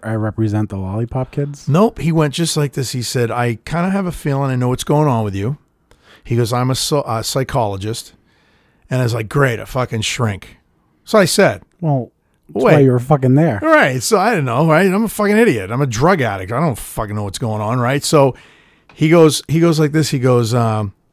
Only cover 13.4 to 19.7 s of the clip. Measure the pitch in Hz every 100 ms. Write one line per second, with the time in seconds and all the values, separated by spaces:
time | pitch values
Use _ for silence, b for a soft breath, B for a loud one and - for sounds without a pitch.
13.4 | 160 104 311 311 175 127 - 208 208 208
14.4 | 131 117 160 156 196 190 220 - 208 208
15.4 | 233 120 95 120 143 107 156 190 117 98
16.4 | 95 120 170 104 - - 107 104 101 -
17.4 | 117 107 104 123 120 156 - 156 135 -
18.4 | b b b b b - 156 170 160 131
19.4 | - 160 170